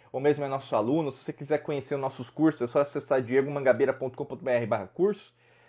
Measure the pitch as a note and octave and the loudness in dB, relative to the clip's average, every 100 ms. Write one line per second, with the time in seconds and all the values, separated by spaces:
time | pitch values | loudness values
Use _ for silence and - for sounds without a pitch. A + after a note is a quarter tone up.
0 | _ B2+ C#3+ C#3+ C#3+ C3+ - A#2+ A2 D#3 | _ -2 2 2 0 -6 -2 0 2 0
1 | D3+ - - D3+ C#3+ D3+ D3+ D3 - C#3+ | -2 -6 -10 -10 -4 -4 -2 -6 -4 -4
2 | C3 C3 A#2+ - D#3 D3+ B2 C#3+ C#3+ D3 | -4 -6 -10 0 2 2 0 0 0 -2
3 | - C3+ A#2 C3 C3+ C#3+ C3 A#2 C3 C3 | -2 0 2 2 2 2 2 4 2 0
4 | C3 - C#3+ B2 C3+ B2 A#2 A2 F#2+ - | -6 -8 -10 -8 -2 0 0 -2 -4 0
5 | F#3+ G#3 - _ _ _ | 0 0 -8 _ _ _